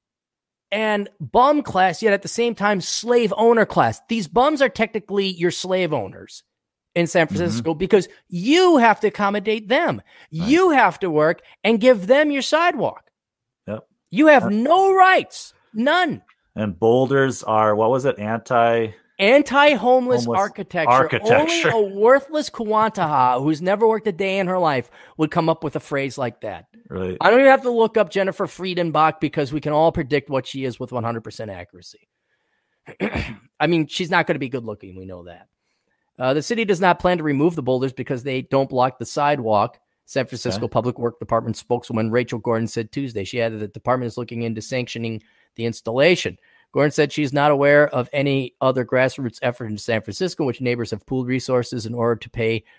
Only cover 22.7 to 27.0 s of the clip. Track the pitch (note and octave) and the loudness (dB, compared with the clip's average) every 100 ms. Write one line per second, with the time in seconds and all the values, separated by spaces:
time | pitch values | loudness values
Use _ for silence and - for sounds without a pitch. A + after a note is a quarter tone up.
22.7 | G#3+ A3 G3+ D#3+ C#3+ B2+ B2+ C#3+ D3+ F3+ | 0 0 0 0 2 2 2 0 0 0
23.7 | G#3 A3+ A3 G#3+ E3+ G3 G3 F3+ F#3 E3 | 2 2 0 -4 -4 -2 -2 -2 0 0
24.7 | C3 - - - - D#3 E3+ D#3+ D#3 D3+ | -2 -6 -12 -12 -4 -2 0 0 -2 -4
25.7 | D3 - C#3 C3+ C#3+ B2 - G#2+ E2+ - | -8 -6 -6 -4 -6 -8 -8 -12 -12 -16
26.7 | _ - F#2 | _ -12 -8